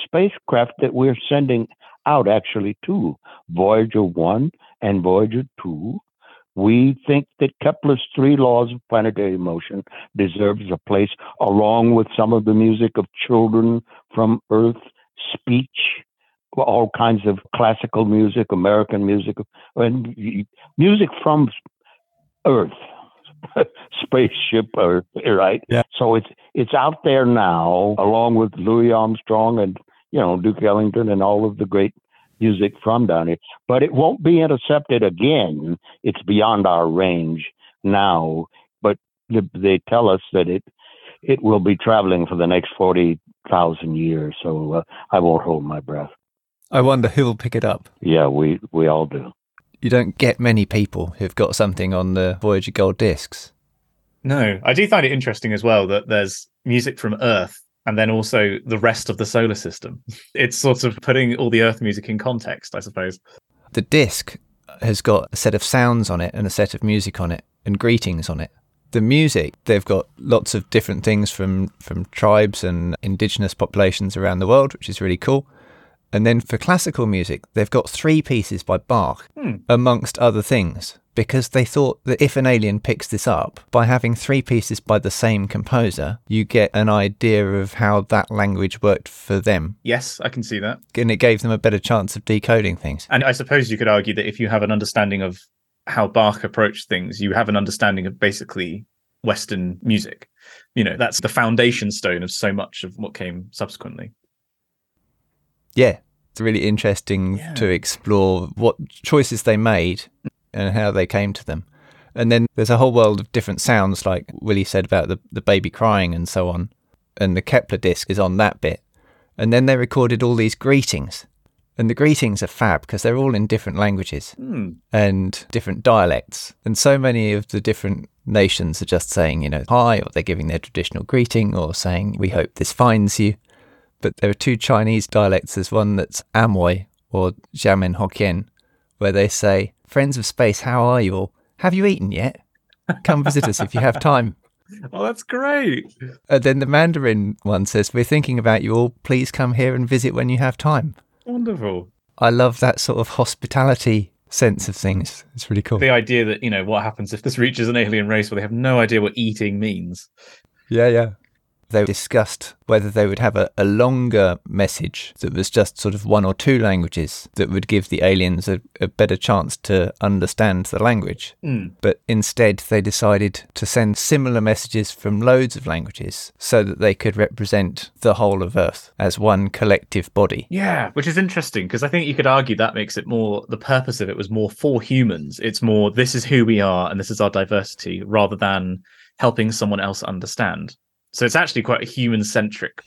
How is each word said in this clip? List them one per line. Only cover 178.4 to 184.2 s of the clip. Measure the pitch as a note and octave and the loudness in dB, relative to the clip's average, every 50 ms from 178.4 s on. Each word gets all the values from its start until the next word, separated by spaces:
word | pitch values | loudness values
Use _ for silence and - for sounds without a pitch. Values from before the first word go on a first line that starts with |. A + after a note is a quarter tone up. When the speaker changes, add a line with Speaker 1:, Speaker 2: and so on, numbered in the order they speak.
| F2+ | -4
Speaker 2:
of | F#2 A#2 | -2 0
Earth | - F2 - - - - - _ | 0 0 0 -2 -8 -12 -14 _
as | - G2 F#2 - - | -4 -2 -2 -2 0
one | G#2 G#2+ G2+ F#2+ G2 G2 | 2 2 2 2 0 -2
collective | - - A2 G#2+ G2+ - - - - G2 F2 - - | -2 -2 2 2 2 2 0 -4 -6 -6 -4 -2 0
body. | G2 G2+ F2+ - - - - | 0 0 0 0 -4 -8 -8
Speaker 3:
Yeah, | F3 F#3+ G3 F#3+ E3+ D3 A2+ F#2+ - | -6 -4 -2 -2 -2 -2 -2 -4 -4
which | D3 C#3 | -4 -4
is | E3+ D#3 | -2 0
interesting, | F#3 F#3+ F3+ - F3 C#3+ - - A2 F2+ | 0 0 -2 -2 -6 -6 -6 -6 -6 -6
'cause | F2+ - A2+ C3+ | -4 -4 -4 -4
I | C#3+ | -2
think | C3 F3 D#3 | -2 -2 -2
you | D3 C3 | -2 -2
could | - - | 0 2
argue | C3 C3 C3+ C3 B2+ G#2 | 4 4 2 2 0 0
that | F#2+ A2 A2+ - | 0 0 -2 -2
makes | G#2+ G#2 - - | -4 -8 -6 -8
it | - - | -10 -8
more, | - A#2+ A2+ A2 G#2 G#2 G2+ - - | -4 -2 -2 -2 -2 -4 -6 -6 -8
the | A2+ | -12
purpose | G#2+ - - C3+ C3 C3 C3 A#2 - | -8 -2 0 0 0 0 -2 -6 -6
of | G2+ F#2+ | -6 -6
it | G2+ | -6
was | - | -8